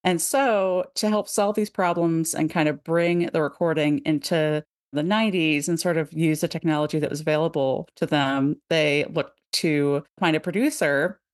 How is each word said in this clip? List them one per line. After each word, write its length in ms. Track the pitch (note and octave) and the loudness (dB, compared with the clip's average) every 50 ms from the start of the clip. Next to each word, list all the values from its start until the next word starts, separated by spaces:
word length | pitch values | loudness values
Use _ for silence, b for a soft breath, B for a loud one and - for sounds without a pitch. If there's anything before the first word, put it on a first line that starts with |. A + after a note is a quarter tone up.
| - | 2
And 160 | F3+ F#3 E3 | 0 0 0
so 640 | - - - C4+ C#4 B3+ A3 G3+ F#3+ F#3+ F3+ F3+ F3+ - _ | -2 0 0 2 2 2 2 2 0 0 0 -2 -4 -4 _
to 140 | - - G#3+ | -2 -2 0
help 180 | G#3+ G#3 G#3 - | 0 0 -2 -2
solve 280 | - - G3+ G3+ G#3+ | 0 0 0 2 0
these 120 | A3 G#3 G3+ | -2 -2 -2
problems 640 | _ - F#3 F3 E3+ F3 E3+ E3+ E3 D#3+ E3 - | _ 0 0 0 2 2 2 2 2 0 0 -2
and 160 | - - D#3+ D#3 | -2 -2 -2 -2
kind 200 | - E3+ D3+ D3+ | 0 0 0 0
of 140 | D3 C#3+ _ | 0 -2 _
bring 420 | - E3 E3+ E3+ F3 F3 F3 F3 | -2 0 2 2 2 2 0 0
the 160 | - - D#3+ | 0 0 0
recording 580 | D3+ C#3+ - - F3 E3 D#3+ D#3 D3 D3 D3 C#3 - | 0 0 -2 -2 -2 0 2 2 2 2 0 0 0
into 580 | D#3+ D#3 C#3+ - - F3+ D#3+ D#3 D3+ D3+ D3+ D3+ _ _ _ _ _ | -2 -2 -2 -2 -2 0 0 2 0 0 -2 -4 _ _ _ _ _
the 100 | - D3 | -4 -4
nineties 680 | D3+ F3+ G#3 A3 A3+ G#3+ F#3 F#3 D#3+ D#3 D3+ D3 C#3+ F3 | 0 0 0 0 0 0 0 0 0 2 0 0 0 -2
and 100 | E3+ D#3+ | -2 0
sort 180 | - F3+ E3+ D#3+ | 0 0 0 0
of 140 | D#3 D#3 E3 | -2 -4 -2
use 260 | D#3 E3 D#3+ D#3 D3+ | 0 0 0 2 0
the 80 | - E3 | -2 -4
technology 500 | - E3 - E3 D3+ D3+ D3+ D3+ - D#3 | -4 -2 -2 0 0 0 0 -2 -2 -2
that 100 | D3 - | -2 -2
was 100 | - D3 | -4 -4
available 680 | D#3 D#3 D3+ D3+ D#3+ E3 E3 D3+ C3+ C3+ C3 - - _ _ | -2 0 0 0 0 0 0 0 0 0 -2 -2 -6 _ _
to 100 | - F3 | -6 -2
them, 500 | D3+ D3+ D3 C#3 C3+ C3+ C#3 C3+ C#3+ D3 - _ _ | 0 2 2 2 2 0 0 0 0 -2 -4 _ _
they 340 | E3 D#3+ D3+ D3+ C#3+ D3 C#3+ - | 0 2 2 2 2 0 -2 -2
looked 260 | D3 D#3+ C#3 - _ _ _ _ - | -2 -4 -4 -4 _ _ _ _ -6
to 500 | - - E3 D3+ D3 C#3+ C#3+ C#3+ C#3+ - _ _ - | -2 0 2 2 2 2 2 0 -2 -4 _ _ -2
find 160 | F#3+ E3+ D#3 | 0 0 0
a 40 | D#3 | 0
producer 800 | - F3+ D#3+ G3+ B3+ D4+ C#4+ - F3 D3 C#3+ C#3 D3+ F3+ G3+ _ _ _ | -2 -2 -2 0 0 0 0 0 0 2 2 2 0 -2 -4 _ _ _